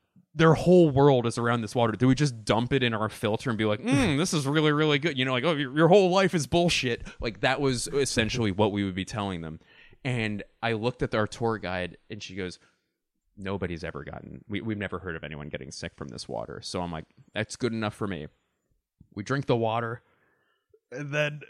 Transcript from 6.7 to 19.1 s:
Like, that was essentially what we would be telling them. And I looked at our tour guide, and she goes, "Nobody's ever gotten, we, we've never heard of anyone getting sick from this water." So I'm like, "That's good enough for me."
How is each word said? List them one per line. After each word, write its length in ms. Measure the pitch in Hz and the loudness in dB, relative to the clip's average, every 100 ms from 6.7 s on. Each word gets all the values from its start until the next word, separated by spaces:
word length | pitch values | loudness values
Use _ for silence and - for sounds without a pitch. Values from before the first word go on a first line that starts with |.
| - 127 117 - - | 2 0 -4 -6 -8
Like, 180 | 123 101 | -8 -2
that 220 | 131 131 | 0 2
was 260 | 139 123 - | 0 0 -2
essentially 640 | 139 135 - 110 120 110 | -2 0 0 0 0 0
what 220 | 92 107 | 2 2
we 100 | 101 | 2
would 120 | 98 92 | -2 -4
be 100 | 92 | -6
telling 340 | 113 101 90 | -4 -4 -6
them. 200 | 80 82 - - - - | -8 -12 -18 -20 -20 -10
And 400 | 135 123 110 104 - _ | -4 -2 -2 -4 -8 _
I 120 | 117 | -4
looked 300 | 110 117 - | -2 -2 -2
at 120 | 127 113 | -2 0
our 120 | 107 | 0
tour 300 | - 117 110 | 0 -2 -2
guide, 400 | 90 92 90 - _ | -4 -4 -6 -10 _
and 120 | 107 | -14
she 120 | - 98 | -12 -8
goes, 240 | 90 - _ _ _ _ _ _ _ - | -8 -10 _ _ _ _ _ _ _ -12
"Nobody's 460 | 95 98 90 85 | -8 -6 -6 -6
ever 200 | 80 73 | -8 -10
gotten, 400 | 71 - - - - | -12 -12 -14 -18 -8
we, 140 | 104 | -8
we've 160 | 113 104 | -6 -6
never 220 | 98 90 | -6 -6
heard 160 | 90 80 | -8 -8
of 80 | |
anyone 260 | 76 76 73 | -10 -12 -10
getting 220 | 76 67 | -10 -12
sick 220 | - 85 - | -12 -12 -12
from 120 | 71 | -14
this 200 | 60 - | -12 -10
water." 320 | 58 57 - | -8 -8 -12
So 180 | - 92 | -8 -6
I'm 100 | 87 | -6
like, 140 | 80 - _ _ | -8 -12 _ _
"That's 220 | - 107 - | -8 -8 -4
good 180 | 120 | -4
enough 200 | 113 104 | -2 -4
for 140 | - 104 | -4 -6
me." 200 | 85 73 - _ _ _ _ _ _ _ | -6 -10 -16 _ _ _ _ _ _ _